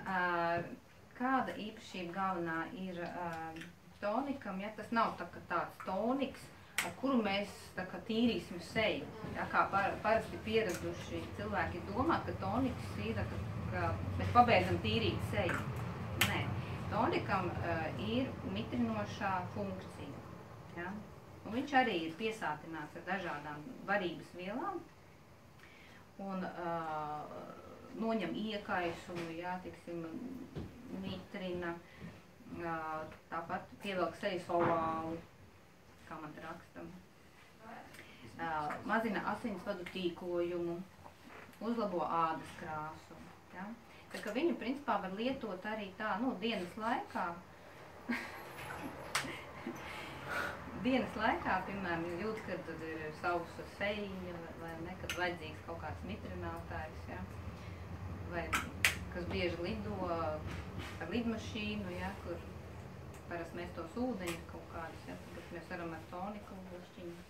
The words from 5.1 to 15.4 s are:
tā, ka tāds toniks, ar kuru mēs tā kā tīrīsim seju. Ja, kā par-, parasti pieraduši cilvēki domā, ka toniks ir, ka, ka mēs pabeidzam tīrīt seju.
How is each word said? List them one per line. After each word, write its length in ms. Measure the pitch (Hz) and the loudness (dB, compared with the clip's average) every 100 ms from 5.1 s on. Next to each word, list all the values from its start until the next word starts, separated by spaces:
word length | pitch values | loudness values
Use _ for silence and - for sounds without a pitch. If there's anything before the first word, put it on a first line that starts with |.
tā, 120 | - 175 | 2 -6
ka 140 | 170 | -8
tāds 360 | - 170 151 - | 0 0 0 -4
toniks, 640 | - 190 226 277 262 - - - - - | -2 2 4 4 2 -4 -12 -16 -4 -2
ar 140 | - | -2
kuru 240 | - 262 247 | 0 4 6
mēs 360 | 202 196 196 - - | 6 2 0 -6 -8
tā 160 | - 180 | -6 -4
kā 160 | 180 | -4
tīrīsim 580 | - 220 240 175 - 180 | 0 6 6 4 0 -6
seju. 460 | - 226 214 147 143 - - | 0 4 4 4 -2 -6 -4
Ja, 180 | - 190 | -2 4
kā 160 | 185 170 | 6 8
par-, 300 | 196 185 - | 6 4 4
parasti 400 | - 220 - 175 | 6 6 4 -2
pieraduši 840 | 214 220 185 165 170 175 - 165 160 | 4 6 6 2 0 -2 -2 -2 -2
cilvēki 500 | - 208 196 170 180 | -4 0 2 2 0
domā, 360 | 175 214 302 - | 0 4 6 6
ka 160 | - 175 | 4 0
toniks 560 | 196 226 262 - - - | 2 4 4 2 -2 0
ir, 180 | 214 202 | 2 2
ka, 220 | - - - - - | 2 0 -2 -2 0
ka 200 | 180 165 165 - | 2 2 2 2
mēs 180 | - - | 2 8
pabeidzam 480 | 240 240 226 - 180 | 12 12 12 8 4
tīrīt 440 | 220 220 196 - - | 6 6 6 4 2
seju. 300 | 208 | 4